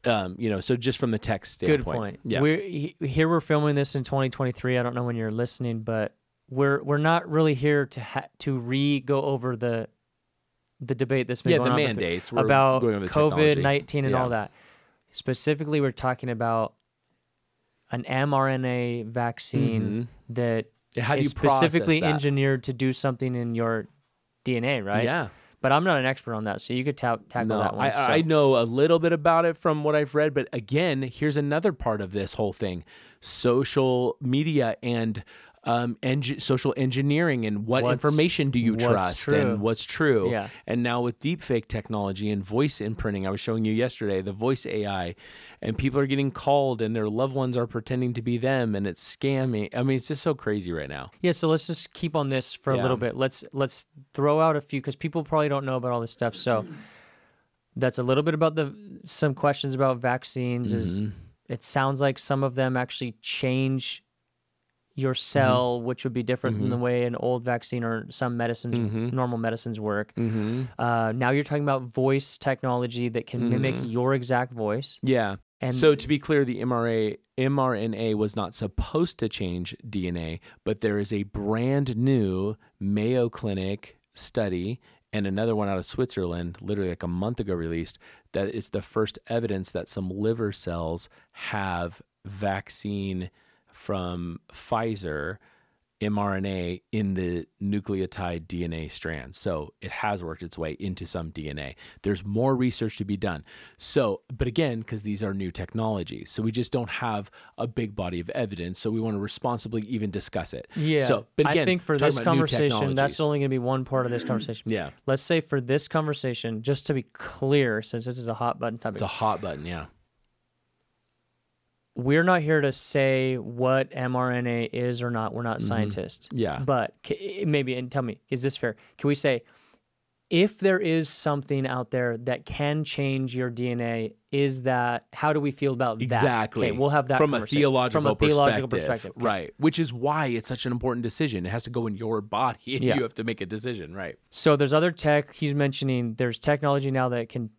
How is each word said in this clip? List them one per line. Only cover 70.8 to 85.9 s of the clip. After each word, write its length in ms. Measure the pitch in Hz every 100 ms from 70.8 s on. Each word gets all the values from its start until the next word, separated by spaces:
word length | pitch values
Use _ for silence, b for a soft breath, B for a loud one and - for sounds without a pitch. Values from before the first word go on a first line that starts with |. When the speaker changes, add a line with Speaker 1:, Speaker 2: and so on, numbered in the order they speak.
| 120 117 113
Speaker 2:
now 180 | 117 123
you're 140 | 139
talking 180 | 143 151
about 200 | 143 135
voice 540 | 127 113 131 139 135 -
technology 720 | - 131 131 123 123 120 120
that 180 | 117 -
can 220 | 120 120
mimic 280 | 120 131 123
Speaker 1:
Mm-hmm. 100 | 127
Speaker 2:
your 280 | 117 123
exact 380 | 135 123 127 127
voice. 460 | 120 107 110 139 -
Speaker 1:
Yeah. 340 | 127 127 107 98 _ _
Speaker 2:
And 120 | 127
Speaker 1:
So 200 | 127 151
to 140 | 143 131
be 100 | 147
clear, 260 | 143 151
the 160 | 135 110
M 120 | 120
R 160 | 123 117
A, 280 | 113 107 - _ -
M 200 | 131 139
R 160 | 131
N 200 | 113 113
A 200 | 107 113
was 200 | 107 107
not 180 | 104 98
supposed 600 | - 107 - - 151 175 -
to 100 | 113
change 480 | - 95 90 90 - -
D 200 | 101 90
N 80 | 87
A, 240 | 80 82 B B
but 160 | - 107
there 180 | 110 104
is 140 | 101
a 100 | 107
brand 720 | 104 - 101 110 123 139 135 113
new 600 | 127 135 101 92 101 110 b _
Mayo 480 | 98 104 110 127 120
Clinic 680 | - 113 95 95 101 - _ _
study 640 | - - - 104 90 92 120 b b b
and 140 | 107 98
another 280 | 95 113 110
one 120 | 104
out 80 | 95
of 60 |
Switzerland, 720 | 90